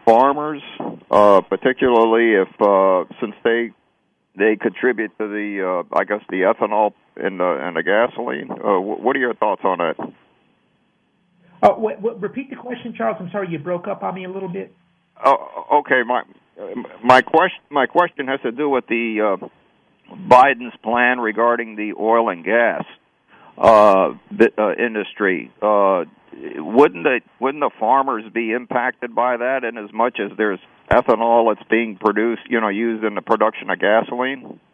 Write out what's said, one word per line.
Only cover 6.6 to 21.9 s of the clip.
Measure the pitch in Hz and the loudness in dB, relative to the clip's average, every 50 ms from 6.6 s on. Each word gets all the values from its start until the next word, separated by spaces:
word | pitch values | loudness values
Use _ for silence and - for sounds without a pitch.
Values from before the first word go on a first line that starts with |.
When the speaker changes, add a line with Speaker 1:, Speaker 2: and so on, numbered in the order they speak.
| 117 104 107 104 110 104 - _ _ _ - | -2 -2 0 0 0 0 -2 _ _ _ -12
Speaker 1:
in | - - 98 95 92 | -8 -8 -6 -4 -2
the, | 90 90 82 67 67 87 | -2 -2 -2 -4 -4 -6
in | 85 | -6
the | 82 82 | -4 -2
gasoline? | 82 98 107 117 123 - - 120 123 131 147 - - | 0 2 2 0 0 -2 -6 -8 -8 -8 -8 -8 -10
Uh, | - - - 110 101 92 | -10 -6 -2 0 0 0
wh-, | 95 101 98 - - | -2 -4 -6 -4 -2
what | 120 135 | -2 -2
are | 139 | 0
your | 127 120 110 | -2 -4 -2
thoughts | - - 107 98 - - | -2 -2 -2 -2 -2 -2
on | 98 92 85 | -2 -2 0
that? | 85 82 78 - - - - _ _ _ _ _ _ _ _ _ _ _ _ _ _ _ _ _ _ _ _ _ _ _ _ _ _ _ _ - | -2 -2 -4 -6 -10 -14 -14 _ _ _ _ _ _ _ _ _ _ _ _ _ _ _ _ _ _ _ _ _ _ _ _ _ _ _ _ 2
Speaker 2:
Uh, | - 208 190 | 2 2 2
wh-, | 202 220 214 - - | 2 -2 -4 -4 -4
wh-, | 190 233 226 - | -6 -8 -6 -6
repeat | 185 208 - 247 277 - | -10 -10 -8 -10 -12 -12
the | - | -14
question, | - - 247 247 233 - 240 220 - | -16 -14 -12 -12 -12 -12 -14 -8 -6
Charles. | 226 226 208 - | -4 -4 -4 -6
I'm | 180 175 | -8 -10
sorry, | - 208 196 180 | -8 -8 -6 -6
you | 165 151 | -8 -8
broke | 139 175 180 175 175 208 | -6 -6 -6 -6 -6 -8
up | 190 185 202 | -8 -6 -6
on | 190 180 | -8 -8
me | 185 185 | -8 -10
a | 180 | -10
little | 185 196 190 185 | -10 -10 -10 -8
bit. | 175 196 190 185 _ _ _ _ _ _ _ _ _ - - | -8 -10 -10 -12 _ _ _ _ _ _ _ _ _ -2 0
Speaker 1:
Oh, | 135 135 - - - - - - - - 147 | 0 0 0 -2 -8 -14 -12 -4 0 0 0
okay. | 135 - 143 127 120 | 0 2 0 0 0
My, | 113 123 120 - _ - _ _ _ _ 82 104 90 98 123 113 - 87 92 107 | 0 -2 -4 -4 _ -18 _ _ _ _ -16 -14 -12 -12 -12 -12 -14 -14 -4 2
my | 123 127 131 | 6 6 6
quest-, | 127 - - 160 180 185 - - _ - | 6 4 2 2 2 2 -2 -6 _ -6
my | 147 147 131 | -2 -2 0
question | - - 160 175 170 - - 143 131 | 0 2 0 0 0 -2 -8 -6 -6
has | 135 135 | -6 -4
to | - 123 | -4 -6
do | 113 120 151 147 | -6 -4 -2 0
with | 139 123 117 - | 0 -2 -2 -2
the, | 117 117 117 117 110 107 107 104 98 92 | -4 -4 -2 -2 -2 -2 0 0 -2 -4
uh, | 98 - _ _ _ _ _ _ _ _ _ _ _ - - - - 101 | -6 -12 _ _ _ _ _ _ _ _ _ _ _ -20 -20 -6 2 6
Biden's | 123 123 131 139 135 117 123 117 - - - | 8 8 8 6 4 0 -4 -14 -14 -10 -6
plan | 113 117 120 123 123 127 123 | -4 0 2 2 2 0 0
regarding | 120 110 104 104 117 120 120 117 120 113 110 | -2 -4 -2 0 0 0 0 0 -4 -8 -8
the | 104 107 107 | -8 -8 -6